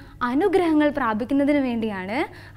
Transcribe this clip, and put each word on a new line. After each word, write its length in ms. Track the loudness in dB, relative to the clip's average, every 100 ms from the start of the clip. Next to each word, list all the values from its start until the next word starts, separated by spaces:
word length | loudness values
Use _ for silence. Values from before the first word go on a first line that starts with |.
| -10 -6
അനുഗ്രഹങ്ങൾ 640 | -2 0 2 4 4 4 2
പ്രാപിക്കുന്നതിനു 720 | 2 -2 -2 0 0 2 2
വേണ്ടിയാണ് 680 | 0 -2 -4 -4 -4 -4 -4 -8 -18